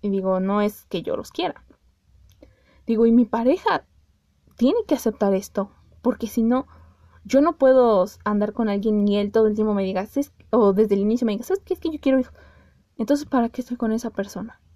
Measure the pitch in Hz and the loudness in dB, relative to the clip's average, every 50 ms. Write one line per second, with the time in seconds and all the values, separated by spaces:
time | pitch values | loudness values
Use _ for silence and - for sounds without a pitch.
0 | - 202 196 196 185 190 190 185 190 190 202 208 208 208 208 - _ _ - 175 | -4 -4 -4 -2 -2 -2 -2 -2 -2 -2 -2 0 -2 -2 -4 -8 _ _ -10 -8
1 | - - - - - - _ - 339 349 139 - _ _ _ _ _ _ _ _ | -6 -6 -8 -8 -8 -10 _ -6 -6 -6 -8 -10 _ _ _ _ _ _ _ _
2 | _ _ _ _ _ _ _ _ - _ _ _ _ _ _ _ _ - 226 214 | _ _ _ _ _ _ _ _ -20 _ _ _ _ _ _ _ _ -4 0 2
3 | 233 233 226 240 240 214 - 233 233 247 311 370 - 453 359 - _ _ _ _ | 4 6 6 4 4 2 0 -2 0 0 0 2 0 -2 -2 -2 _ _ _ _
4 | _ _ _ _ _ _ _ _ _ _ _ _ 233 262 370 480 415 - 320 247 | _ _ _ _ _ _ _ _ _ _ _ _ 0 2 2 0 0 -2 -2 -2
5 | - 233 214 - 214 196 190 190 196 - _ - 196 202 _ _ _ _ _ _ | -2 -4 -2 0 0 0 0 -2 -4 -6 _ -8 -8 -8 _ _ _ _ _ _
6 | _ 247 247 - - 214 - - 220 226 240 262 277 _ - - - - _ _ | _ -4 -4 -4 -8 -6 -4 -2 0 0 0 -2 -4 _ -18 -20 -20 -20 _ _
7 | _ _ _ _ _ 196 - 269 285 330 320 _ 269 262 262 262 247 233 220 190 | _ _ _ _ _ 0 2 4 4 4 2 _ 4 4 6 6 6 4 4 2
8 | 180 - - - - 208 208 208 208 214 208 - 233 214 202 202 202 220 214 208 | 2 0 -4 -8 -6 -2 -2 0 -2 -2 -2 -4 -4 -2 -2 -2 -2 -2 0 0
9 | 202 208 202 208 208 202 202 226 220 220 214 214 214 214 208 202 196 185 190 185 | 0 0 0 0 -2 0 2 2 2 2 2 0 -2 0 0 -2 -2 -2 -4 -6
10 | 196 233 - 269 285 - _ _ _ _ - 247 220 202 196 196 220 208 202 196 | -6 -4 -4 -6 -6 -6 _ _ _ _ 2 4 4 4 4 4 2 2 2 0
11 | 196 208 226 240 247 220 208 202 233 - 370 392 _ - 370 359 - 330 311 294 | 2 0 0 0 -2 -2 -2 -4 -4 -4 -6 -6 _ -8 -10 -6 -6 -8 -8 -4
12 | - 269 262 262 247 - - - - - _ _ _ _ _ _ _ _ _ - | 0 0 2 2 0 -2 -10 -20 -20 -20 _ _ _ _ _ _ _ _ _ -10
13 | 233 208 294 285 302 - - 262 233 233 - - 247 - 247 240 240 220 220 226 | -2 -2 0 -2 -2 -2 -2 -2 -2 -2 -4 -10 -10 -10 -8 -6 -4 -4 -4 -4
14 | 240 233 - - 196 196 - 185 190 226 - _ _ _ _ | -6 -8 -8 -8 -8 -8 -8 -12 -12 -12 -16 _ _ _ _